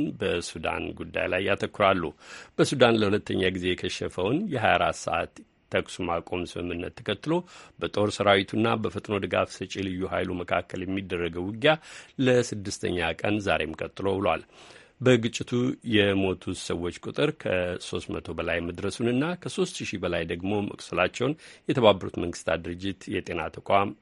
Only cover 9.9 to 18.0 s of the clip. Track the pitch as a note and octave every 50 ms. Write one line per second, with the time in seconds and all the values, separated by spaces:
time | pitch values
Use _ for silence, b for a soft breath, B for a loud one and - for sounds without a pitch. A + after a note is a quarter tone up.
9.9 | F#2 F2+ F#2 F#2 F#2 F2+ F#2 F#2 F2+ F2+ F2 - F#2 F2 - - - F#2 F2+ F2+
10.9 | F#2+ G2+ G2 F2 F#2 E2+ F2 E2+ E2 F2 F2+ G2 A2 A2 C3 D3+ D#3 D#3 B B
11.9 | B B B B B - C3 B2+ B2 B2 A#2 - G#2+ G#2+ F#2+ G2+ - - - F#2
12.9 | F2+ F2 E2+ E2 E2 - - G#2 G#2 G#2+ G2 F#2+ D#2+ D#2 D#2 D#2 D#2+ - E2+ E2
13.9 | - - F#2+ G2 F#2+ F#2+ G2+ F2+ D#2+ D#2 - b b b b b b b b b
14.9 | b b A#2+ B2+ B2+ A2+ A2 A#2 - - C3+ - B2+ A#2+ B2 C3 - - - A#2
15.9 | A2 G#2 G2+ G2+ G2 G2 F#2+ F#2+ F#2 F#2 - G2+ F#2 - - - F#2 E2+ F2 F2
16.9 | E2 - - - - - D3 D3+ D3 - - G#2+ F#2 F#2 F2+ F2+ F2 - - -
17.9 | F#2+ F2+